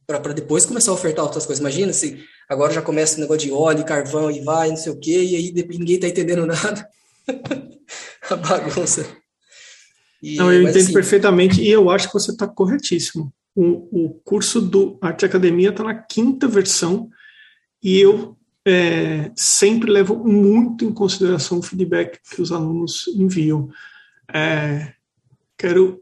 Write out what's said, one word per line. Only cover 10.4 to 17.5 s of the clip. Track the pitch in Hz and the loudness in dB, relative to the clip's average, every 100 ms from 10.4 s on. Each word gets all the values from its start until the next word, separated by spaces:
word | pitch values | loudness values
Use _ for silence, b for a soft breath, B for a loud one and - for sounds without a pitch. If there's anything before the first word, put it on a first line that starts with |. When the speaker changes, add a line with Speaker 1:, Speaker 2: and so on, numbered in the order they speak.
| 180 | 4
Speaker 2:
eu | 180 | 6
Speaker 1:
mas | - | 6
Speaker 2:
entendo | 190 185 | 4 4
Speaker 1:
assim | |
Speaker 2:
perfeitamente | 190 185 202 202 180 190 185 | 2 4 4 4 4 4 4
e | 202 | 4
eu | 214 180 | 6 6
acho | 185 - | 4 0
que | |
você | 202 - - | -4 -4 -6
tá | 202 | -6
corretíssimo. | - 190 285 - 170 - 160 143 _ _ 196 | -2 0 0 -2 -4 -4 -8 -10 _ _ 0
O, | 175 170 - 185 160 | 0 0 -4 -4 -4
o | - | -6
curso | - 208 - 240 | -4 -2 0 -2
do | 185 196 190 - | 2 2 0 -2
Arte | 175 165 190 | -6 -2 0
Academia | 190 180 175 196 | 2 2 4 2
tá | 202 | 0
na | 220 | -6
quinta | 220 - 220 254 269 254 | -8 -6 0 0 0 2
versão | 202 185 - 170 208 233 b b b b | 2 2 0 0 -2 -6 b b b b